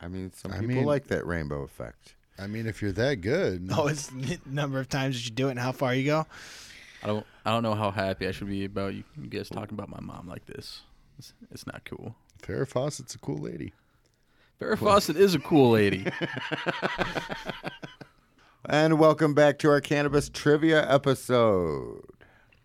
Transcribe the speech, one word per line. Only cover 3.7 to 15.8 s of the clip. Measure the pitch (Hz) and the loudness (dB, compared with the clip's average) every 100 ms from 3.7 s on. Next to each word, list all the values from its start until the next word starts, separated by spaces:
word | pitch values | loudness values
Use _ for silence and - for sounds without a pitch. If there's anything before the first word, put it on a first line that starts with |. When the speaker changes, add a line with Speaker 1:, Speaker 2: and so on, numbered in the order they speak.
| 104 | 0
Speaker 3:
Oh, | 143 | 0
it's | 147 - | -2 -8
the | 131 135 175 139 | -8 -8 -8 -6
number | 139 147 135 | -6 -4 -4
of | 131 | -4
times | 143 135 123 | -2 -2 -4
that | 117 | -6
you | |
do | 113 135 | -4 -2
it | |
and | 123 | -2
how | 127 | -4
far | 127 131 | -2 -2
you | 131 139 | 0 0
go. | 156 160 - - - - - - - | 0 -2 -10 -18 -18 -20 -20 -20 -12
Speaker 4:
I | 104 | -6
don't, | 107 - - 107 | -4 -6 -8 -2
I | |
don't | 113 | 0
know | 113 107 | 0 0
how | 104 | -2
happy | 98 95 95 92 | 0 -2 -2 -6
I | |
should | 98 101 | -6 -6
be | 98 98 | -6 -6
about | 101 98 | -6 -6
you, | 101 - 151 | -8 -12 -16
you | 123 | -10
guys | 101 98 | -10 -8
talking | - 104 104 | -10 -10 -10
about | 101 | -12
my | - | -12
mom | - - - | -14 -14 -14
like | - - | -14 -14
this. | - - - - _ _ - | -16 -16 -18 -20 _ _ -20
It's, | - - - | -20 -20 -20
it's | 131 - | -16 -14
not | - - | -14 -14
cool. | - 110 - _ _ | -14 -14 -16 _ _
Speaker 2:
Farrah | - 113 135 | -8 -6 -4
Fawcett's | 123 147 - 127 - | -2 -4 -6 -12 -14
a | |
cool | - 151 | -8 -8
lady. | 60 - - - _ _ _ _ _ _ _ - | -8 -10 -12 -14 _ _ _ _ _ _ _ -10
Speaker 4:
Farrah | - 220 | -4 0
Fawcett | 208 202 185 160 | 4 4 4 6
is | 196 160 | 6 4
a | |
cool | - 160 123 | 4 6 8
lady. | 113 | 8